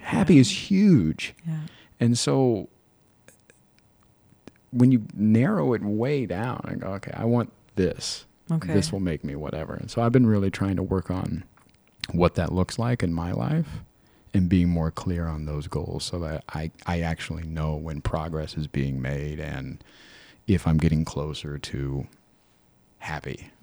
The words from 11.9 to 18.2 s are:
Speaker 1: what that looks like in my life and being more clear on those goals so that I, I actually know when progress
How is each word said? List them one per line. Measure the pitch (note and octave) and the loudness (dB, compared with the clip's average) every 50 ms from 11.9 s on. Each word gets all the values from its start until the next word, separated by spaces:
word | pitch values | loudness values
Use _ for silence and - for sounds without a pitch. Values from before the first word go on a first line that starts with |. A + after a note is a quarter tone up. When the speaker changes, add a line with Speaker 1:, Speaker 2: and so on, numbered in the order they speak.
| _ _ - - | _ _ -10 -4
Speaker 1:
what | - E2+ F2 E2 - | 2 2 2 4 2
that | F#2+ E2+ D#2 | 0 -2 0
looks | E2+ F#2 E2+ - - - | 0 0 0 0 -2 -2
like | A2+ A#2+ B2 - | -2 0 0 0
in | F#2 E2+ | 0 -2
my | E2 E2 E2+ F2 | -2 -2 -4 -4
life | - A2 A#2+ C3+ D#3 E3 D#3 - - - - - _ _ _ _ _ _ _ - - | -2 -2 -2 0 0 -2 -2 -4 -8 -12 -14 -18 _ _ _ _ _ _ _ -2 0
and | G2 F2+ E2+ | 0 2 4
being | F#2+ F2+ F2 F2 | 4 4 4 4
more | E2+ E2+ D#2+ D#2+ | 2 2 0 -2
clear | - - - F#2+ F2 E2+ E2 | -4 -4 -4 -4 -2 -2 -2
on | E2 D#2 D#2 D2+ | -4 -4 -6 -6
those | D2+ D2+ D2 C#2+ | -6 -6 -6 -6
goals | F2 - D2 - E2+ E2 D2+ - | -6 -6 -6 -6 -6 -6 -8 -6
so | - - F2 | -6 -6 -6
that | E2 D#2 D#2+ D2+ - - | -6 -6 -6 -8 -8 -8
I, | - D#2 D#2+ D#2 - - - | -8 -8 -8 -8 -10 -8 -6
I | - F2 E2+ | -4 -2 -2
actually | E2 E2 D#2+ - - - D#2+ D#2+ E2 | 0 -2 -4 -6 -6 -8 -8 -8 -8
know | D#2+ E2 D#2 D2+ D#2 D2+ | -8 -6 -4 -4 -2 -4
when | D2+ D#2 D#2+ D2+ D2+ | -4 -6 -8 -8 -6
progress | - - - E2 | -6 -4 -4 -4